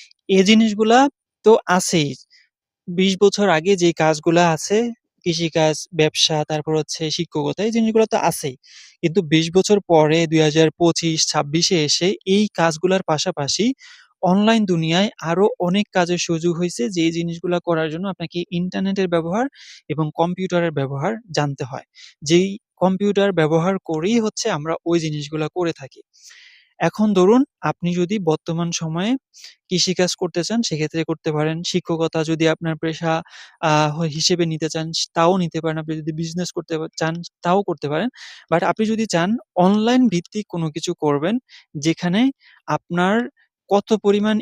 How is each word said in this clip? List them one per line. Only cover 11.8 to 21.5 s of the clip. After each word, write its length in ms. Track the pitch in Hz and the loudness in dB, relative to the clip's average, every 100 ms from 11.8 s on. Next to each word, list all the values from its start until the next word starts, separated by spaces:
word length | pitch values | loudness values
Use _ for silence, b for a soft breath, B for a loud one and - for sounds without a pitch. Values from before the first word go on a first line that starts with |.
এসে 240 | 147 - 175 - 190 | 0 0 0 -2 0
এই 180 | 196 208 | 2 2
কাজগুলার 480 | - 165 156 180 190 | 2 0 2 0 0
পাশাপাশি 640 | 180 151 190 160 139 - 233 269 B B B B | 0 -2 -2 -4 -4 -2 -2 -2 B B B B
অনলাইন 400 | 180 190 214 226 | 2 2 4 2
দুনিয়ায় 460 | 196 170 160 170 208 - | 2 0 0 0 0 -2
আরো 240 | 156 170 208 - | -4 0 0 0
অনেক 260 | 180 196 208 | -2 0 0
কাজের 280 | 185 175 175 | 0 0 -2
সুযোগ 320 | - 165 175 165 | -2 -2 -2 -2
হইছে 240 | 175 - 233 | -4 -4 -4
যে 140 | 175 165 | 0 -2
জিনিসগুলা 480 | 165 170 165 180 175 | -2 -6 -6 -4 -4
করার 280 | 175 160 160 | -2 -2 -2
জন্য 160 | 160 196 | -6 -8
আপনাকে 300 | 180 165 175 - | -8 -10 -8 -6
ইন্টারনেটের 580 | 175 180 196 190 196 185 | -6 -4 -4 -4 -2 -2
ব্যবহার 360 | 170 165 202 269 - B B B | -2 -2 -2 -4 -8 B B B
এবং 180 | 151 156 | -4 -4
কম্পিউটারের 580 | - 170 180 185 175 170 | -2 -2 -2 -4 -2 -2
ব্যবহার 400 | 143 135 139 175 226 202 | -2 -4 -4 -6 -6 -6
জানতে 300 | 151 147 | -4 -2